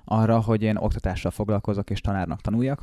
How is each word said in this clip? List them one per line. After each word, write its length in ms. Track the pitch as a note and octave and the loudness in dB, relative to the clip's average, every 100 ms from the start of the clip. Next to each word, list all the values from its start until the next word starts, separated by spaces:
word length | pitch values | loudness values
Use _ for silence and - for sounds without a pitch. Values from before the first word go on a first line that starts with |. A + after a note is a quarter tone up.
| - | -2
arra, 340 | A2 A2 A2+ | 2 4 4
hogy 200 | A2 A2 | 2 2
én 120 | G#2+ G#2 | 2 0
oktatással 540 | G#2+ G#2 F#2+ F#2 F#2 | 0 -2 -2 -2 -4
foglalkozok 580 | - G#2 G2+ - G2+ - | -2 0 0 0 -2 -2
és 120 | G2+ | -4
tanárnak 400 | - G2 F2 - | -2 -2 -2 -4
tanuljak, 400 | - A2 C3 C#3 | -2 0 0 -2